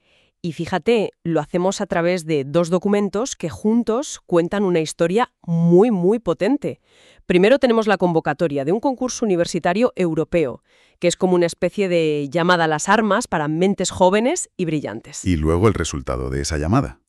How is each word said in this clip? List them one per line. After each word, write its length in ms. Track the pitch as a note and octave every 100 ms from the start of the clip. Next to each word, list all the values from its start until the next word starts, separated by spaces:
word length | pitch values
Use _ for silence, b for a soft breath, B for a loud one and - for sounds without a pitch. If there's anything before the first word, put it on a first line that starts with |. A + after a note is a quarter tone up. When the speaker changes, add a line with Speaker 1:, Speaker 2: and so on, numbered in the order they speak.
| b b b _ F3
Speaker 1:
Y 60 |
fíjate, 600 | D#3 D#3+ F3+ - A#3 F3 -
lo 160 | E3+ D#3
hacemos 400 | D3 F3 F#3 -
a 60 | G3+
través 400 | F3+ E3+ F3+ D#3
de 180 | D3+
dos 260 | C3+ D#3+ E3+
documentos 680 | F3+ G3+ G#3 G3+ G3+ C4+ -
que 120 | E3+
juntos 680 | - G#3+ A3+ A3+ A3+ D4+ - -
cuentan 380 | F3 E3+ G3+
una 180 | G3 E3+
historia 500 | D#3 - E3+ G3+ B3+ _
muy, 480 | - E3 E3+ F3 A#3+
muy 300 | G3 F3 A3+
potente. 640 | F#3 D#3+ G3 C#4+ D#3+ - b b b b -
Primero 340 | F3+ G3+ C#4
tenemos 280 | B3+ A3+ G#3+
la 100 | G3
convocatoria 680 | F3 E3 D#3+ C#3+ E3 C#3 C3+
de 80 |
un 80 | G#3+
concurso 420 | D4 B3 B3+ -
universitario 720 | A3+ F3 E3+ F3+ F3 F#3 B3 -
europeo, 680 | F3 D#3 D3 F3 C#3 - b b b b
que 80 | F3
es 80 | -
como 200 | F#3 F3+
una 100 | E3+
especie 420 | - F3+ G#3 F#3+
de 400 | F3 D#3 D3 C#3
llamada 360 | E3 E3+ F3+ D#3+
a 20 |
las 220 | D3+ -
armas 400 | G#3+ G#3+ G3+ -
para 180 | E3+ D3+
mentes 420 | D#3 F#3+ G3 F3+
jóvenes 600 | - F#3 G#3 A#3+ F4+ - -
y 80 | E3+
brillantes. 580 | D#3 B2 A2 C#3 -
Speaker 2:
Y 140 | - E2
luego 320 | D2+ E2+ G#2+
el 60 | -
resultado 540 | D#2 D2+ C2 B1 C2
de 120 | C2+
esa 160 | C#2 D2
llamada. 420 | D#2 B2+ D#2 -